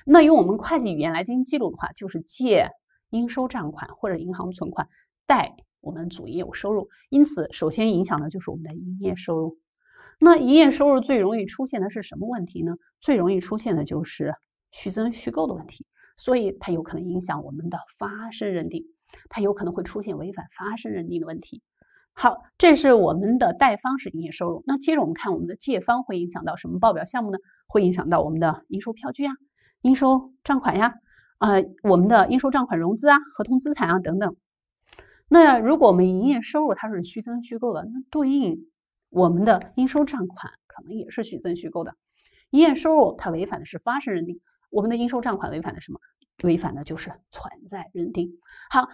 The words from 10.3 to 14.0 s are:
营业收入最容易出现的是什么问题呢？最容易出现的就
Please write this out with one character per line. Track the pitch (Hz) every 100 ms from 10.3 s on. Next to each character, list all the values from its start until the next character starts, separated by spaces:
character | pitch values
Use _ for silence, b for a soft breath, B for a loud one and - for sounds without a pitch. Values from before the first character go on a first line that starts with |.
| 330
营 | 254
业 | 294 294
收 | - 285
入 | 262
最 | - 254
容 | 190 226
易 | 196
出 | - 262
现 | 226
的 | 190
是 | 220
什 | 190 147
么 | 214
问 | 240 175
题 | 180
呢？ | 165 170 _ _
最 | - 247
容 | 175
易 | 190
出 | 180 220
现 | 226 165
的 |
就 | 147 151